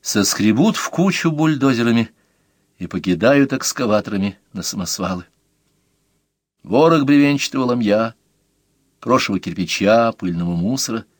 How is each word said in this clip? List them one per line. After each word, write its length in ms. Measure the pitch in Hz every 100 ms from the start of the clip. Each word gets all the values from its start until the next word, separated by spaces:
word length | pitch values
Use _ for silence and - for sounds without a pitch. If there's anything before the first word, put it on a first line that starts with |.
соскребут 760 | - 110 95 - 104 107 214 -
в 120 | -
кучу 420 | - 190 - 170
бульдозерами 800 | 151 156 147 135 117 120 117 113 _ _ _ _ _ _ _
и 100 | 87
покидают 640 | 92 92 85 113 143 135
экскаваторами 840 | 135 - - 120 107 101 101 101 92 _
на 80 | 98
самосвалы. 640 | 85 98 87 - 95 90 - _ _ _ _ _ _ _ _ _ _ _ _ _
Ворох 400 | - 110 160 160
бревенчатого 640 | 139 143 143 143 - 135 123
ломья, 500 | 123 110 110 113 - _ _ _ _ _ _ _ _
крошево 380 | 117 131 - 95
кирпича, 760 | 90 85 87 - 95 117 117
пыльного 420 | 113 92 85 87 85
мусора. 500 | 95 135 - 113 -